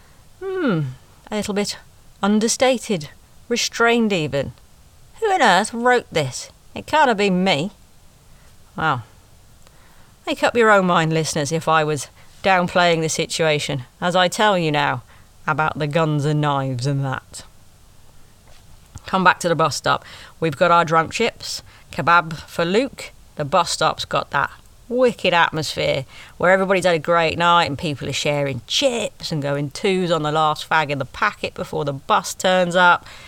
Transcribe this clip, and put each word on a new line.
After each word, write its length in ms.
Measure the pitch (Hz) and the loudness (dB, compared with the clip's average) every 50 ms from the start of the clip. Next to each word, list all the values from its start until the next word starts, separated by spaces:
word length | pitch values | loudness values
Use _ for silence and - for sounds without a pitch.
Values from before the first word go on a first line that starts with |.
| - - - - - - - - | -20 -20 -20 -20 -20 -20 -18 -12
Hmm, 400 | 370 381 370 370 320 240 180 156 143 127 131 - - _ - - _ - | -10 -8 -6 -2 -2 -2 -2 -2 -4 -6 -8 -14 -20 _ -20 -20 _ -8
a 60 | 214 | -8
little 180 | 208 196 214 196 | -8 -6 -4 -4
bit 240 | 208 202 - - - - - - - - - - - 196 | -4 -4 -4 -8 -14 -16 -20 -20 -20 -20 -20 -10 -4 0
understated. 840 | 202 214 214 220 226 - - 262 254 262 214 - - 202 160 151 - - - - _ - - - - | 0 2 2 2 0 0 2 2 2 2 0 -2 -6 -6 -6 -6 -10 -16 -20 -20 _ -20 -20 -8 -6
Restrained, 640 | 240 220 - - - - 233 233 233 240 226 208 202 | -4 -4 -4 -6 0 2 2 4 4 2 2 0 0
even. 400 | 165 151 143 139 139 - - - - - - - - - - - - - - - - | -2 -2 -2 -2 -4 -4 -4 -10 -16 -20 -20 -20 -20 -20 -20 -20 -20 -20 -20 -10 -4
Who 120 | 453 403 | -2 0
on 100 | 381 359 | 2 4
earth 320 | 262 208 175 185 214 - 240 | 4 4 4 4 2 -2 -6
wrote 320 | 233 240 247 247 226 - - | 0 2 2 2 2 0 -2
this? 380 | - 160 143 131 - - - - - _ _ - - | -4 -4 -2 -2 -6 -12 -14 -16 -20 _ _ -16 -16
It 100 | - - | -14 -8
can't 240 | - 294 311 294 254 | -2 2 2 4 4
have 80 | 220 | 2
been 260 | 190 208 196 180 180 185 | 2 0 0 2 2 2
me. 280 | 196 160 139 170 202 - - - - - - - - _ - _ - - - - - - - - - - | 2 0 0 -2 -6 -10 -16 -20 -20 -20 -20 -20 -20 _ -20 _ -20 -20 -20 -20 -20 -20 -20 -20 -16 -8
Well, 260 | - 160 156 135 120 - - - - _ _ - - - - - - - - _ - - - - - - - - _ - | -2 -2 -2 -2 -2 -6 -14 -20 -20 _ _ -20 -20 -20 -20 -20 -20 -20 -20 _ -20 -20 -20 -20 -20 -20 -20 -20 _ -6
make 180 | 339 277 - 294 | -6 -4 0 0
up 120 | - - | 0 2
your 160 | 240 220 220 | 4 6 6
own 140 | 208 196 185 | 6 6 4
mind, 260 | 180 175 170 160 160 | 4 2 2 2 2
listeners, 400 | 160 160 156 - - 165 143 135 | 0 -2 -2 -2 -4 -4 -4 -2
if 160 | 165 160 - | -4 -4 0
I 160 | 165 160 156 151 | 2 2 2 2
was 240 | 151 156 135 - - - - - - - - - | 0 -4 -6 -6 -12 -18 -20 -20 -20 -18 -4 0
downplaying 580 | 196 190 180 180 175 - 180 175 175 165 165 | 2 2 2 2 2 2 2 4 4 2 2
the 80 | 160 151 | 0 -2
situation, 760 | - - 160 - - - 160 156 147 147 - - 143 131 123 - _ - | -2 -4 -4 -4 -2 0 0 0 0 0 -2 -4 -6 -8 -8 -14 _ -6
as 160 | 175 165 160 | -4 0 2
I 120 | 185 180 | 2 2
tell 300 | 180 - - 214 214 196 | 2 2 2 2 2 2
you 140 | 180 165 156 | 2 0 0
now 300 | 147 147 143 139 131 123 - - - - - _ - - - | 0 0 0 0 -2 -4 -8 -16 -20 -20 -20 _ -20 -10 -4
about 320 | 160 147 151 156 - - 143 | -4 -2 0 -2 -2 -2 -4
the 80 | 156 | -6
guns 360 | 147 147 170 160 156 151 147 135 | -2 0 0 0 2 0 0 0
and 160 | 151 151 151 | 0 0 0
knives 440 | 147 147 139 135 135 139 127 120 127 | 0 0 0 -2 -2 -4 -4 -4 -4
and 180 | 147 139 139 139 | -2 -2 -2 -4
that. 400 | 131 131 - _ - - - - - - - - - - - - _ - - - - - - - - - _ _ - - - - - - - - - - - - | -4 -6 -8 _ -14 -20 -20 -20 -20 -20 -20 -20 -20 -20 -20 -20 _ -20 -20 -20 -20 -20 -20 -20 -20 -20 _ _ -20 -20 -20 -20 -20 -20 -20 -20 -20 -20 -18 -8
Come 160 | - 190 190 180 | -2 -2 4 4
back 160 | 180 - - | 4 2 2
to 100 | - 170 | 0 -2
the 60 | 165 | 2
bus 220 | 147 160 147 - | 2 2 0 0
stop. 280 | - - 147 139 - - - - - - - - - | -2 -2 -2 -2 -2 -4 -16 -20 -20 -20 -20 -10 -4
We've 180 | 160 165 139 | -4 -4 0
got 120 | - 180 170 | 2 4 4
our 160 | 170 170 165 | 6 4 4
drunk 280 | 151 165 165 156 - - | 4 2 0 0 0 -2
chips, 500 | - 226 - - - - - - - - - - - - - | -2 -2 -2 -2 -6 -12 -12 -12 -12 -14 -18 -20 -20 -20 -12
kebab 420 | - - 135 165 170 175 165 165 160 | -8 -2 2 4 4 4 4 0 -10
for 300 | - - - - - 170 | -12 -12 -10 -4 -4 -2
Luke. 480 | 170 190 233 277 247 - - - - - - - - - | 0 0 0 0 -2 -6 -14 -18 -18 -18 -20 -20 -18 -10
The 80 | - 147 | -8 -6
bus 260 | 135 196 180 165 - | 0 0 0 0 0
stop's 340 | - - 160 147 - - - | -2 0 0 -2 -2 -4 -8
got 240 | - 156 143 - - | -4 -4 -4 -4 -2
that 200 | - 143 139 - - - - - - - - | -2 -2 -2 -2 -6 -16 -20 -20 -20 -20 -10
wicked 460 | - 233 254 254 240 - - - 180 175 | -4 0 2 2 2 2 0 -2 2 4
atmosphere 720 | 170 160 - - 160 151 - - - 151 151 147 139 127 - - - - - - | 4 2 2 0 -4 -6 -6 -4 -4 -2 -2 -2 -2 -6 -10 -16 -20 -20 -20 -6
where 140 | - 170 180 | 0 2 4
everybody's 340 | 190 190 190 185 196 180 170 | 4 4 4 2 0 2 2
had 100 | 185 170 | 2 0
a 40 | 156 | 0
great 380 | - 175 170 170 165 156 - | 0 0 2 2 2 0 0
night 280 | 165 175 175 175 170 160 | 0 2 4 4 4 2
and 120 | - 139 | 0 -4
people 300 | - 180 151 139 - 147 | -6 -6 -6 -6 -6 -8
are 60 | 139 139 | -8 -6
sharing 480 | - - 151 147 143 143 139 131 117 - | -4 -2 -2 -2 0 -2 -4 -4 -8 -8
chips 640 | - - - 285 262 240 226 202 - - - - - | -4 -2 0 0 0 0 -2 -6 -8 -8 -10 -10 -6
and 100 | 165 147 | -6 -4
going 300 | 139 143 143 143 147 135 | -4 -4 -4 -4 -6 -8
twos 400 | - - - 196 190 185 185 165 | -8 -4 -2 -2 -2 0 0 -2
on 100 | 170 156 | -2 -2
the 100 | 151 151 | -2 -2
last 380 | 151 160 156 151 151 - - - | 0 2 0 0 0 -4 -4 -2
fag 200 | 165 160 156 135 | 0 0 0 -2
in 100 | 143 135 | -4 -6
the 60 | 131 | -6
packet 480 | - - - - 202 - - - - - | -10 -6 -4 -4 -4 -4 -6 -10 -10 -8
before 300 | - - - 165 156 147 | -10 -10 -8 -6 -6 -6
the 80 | 143 139 | -6 -6
bus 420 | 135 - - 208 196 185 - - | -8 -4 -2 -2 -2 -2 -4 -10
turns 400 | - - 185 185 185 180 175 175 | -2 0 2 2 2 0 2 2
up. 300 | 185 180 175 165 - - - - - - | 4 6 6 4 2 0 -12 -20 -20 -20